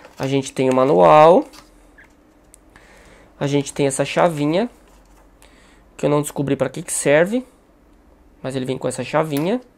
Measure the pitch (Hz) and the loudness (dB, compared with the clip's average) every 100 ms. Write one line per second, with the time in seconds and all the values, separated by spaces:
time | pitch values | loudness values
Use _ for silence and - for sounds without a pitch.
0 | - - 135 139 131 - 131 127 131 175 | -20 -10 -4 -4 -4 -2 0 2 2 4
1 | 170 151 160 196 - - - _ _ _ | 6 8 8 6 2 -16 -20 _ _ _
2 | - _ _ _ _ - _ - - - | -20 _ _ _ _ -20 _ -20 -20 -20
3 | - - - - 143 143 135 - 139 - | -20 -20 -20 -8 -4 -2 -4 -4 -4 -2
4 | 143 165 170 147 147 175 240 - _ _ | -4 0 -2 0 -2 -2 -4 -10 _ _
5 | _ _ _ _ - _ _ _ _ - | _ _ _ _ -20 _ _ _ _ -6
6 | 147 147 147 - 139 139 131 127 - - | -2 -2 -4 -6 -4 -4 -4 -8 -10 -6
7 | 143 151 180 247 247 _ _ _ _ _ | 0 2 2 -2 -8 _ _ _ _ _
8 | _ _ _ _ 131 131 127 127 131 123 | _ _ _ _ -10 -8 -6 -6 -6 -8
9 | 123 151 160 143 170 247 - | -4 -4 -2 -4 -2 -4 -8